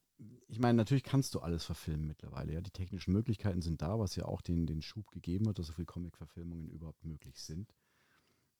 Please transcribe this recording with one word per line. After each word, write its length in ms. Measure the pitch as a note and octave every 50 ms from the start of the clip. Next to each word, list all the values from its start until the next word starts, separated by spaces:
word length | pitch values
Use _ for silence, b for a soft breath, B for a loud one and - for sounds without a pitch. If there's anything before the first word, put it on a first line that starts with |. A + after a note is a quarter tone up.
| _ _ _ - A#2 G#2+ B2 - - -
ich 100 | A2+ A2+
meine, 180 | B2 A#2+ A#2+
natürlich 260 | A#2 A2 G#2 C#3 C3 -
kannst 300 | - - C#3 C3+ - -
du 60 | E2
alles 240 | - E2 E2+ D#2+ -
verfilmen 420 | - E2 - - - D#2 D2+ D#2
mittlerweile. 480 | D2+ D2+ - - D2 C#2 C#2 C#2+ D2+ D#2
Ja? 60 | E2
Die 100 | F#2 F#2+
technischen 420 | - - F#2 F2+ G2+ F2 - -
Möglichkeiten 480 | F#2 G#2 A2+ - G#2+ - - G2+ F2+ F2+
sind 200 | D#2+ E2 D#2+ -
da, 160 | D#2 D#2+ F#2 F#2
was 180 | G2 F2+ -
ja 80 | F2+ E2
auch 160 | - - -
den, 260 | - - F2 E2+ E2
den 140 | D2+ D#2 D#2+
Schub 300 | D2+ - - A2 G2+ -
gegeben 380 | - F2 - - F2 G2 A2 A2
hat, 100 | G2+ -
dass 80 | E2+
so 60 | D#2+ D#2+
viele 120 | - E2+
Comic-Verfilmungen 840 | - - F2 F2 E2+ - - E2+ D#2+ - F2 E2+ E2+ E2+ E2+ D#2+ E2
überhaupt 340 | E2+ D#2+ E2 D#2 D2 - -
möglich 380 | D#2+ D#2 D2 - - - -
sind. 320 | - - D#2 E2+ G#2+ - b b b b b b b b b b b b b b b b b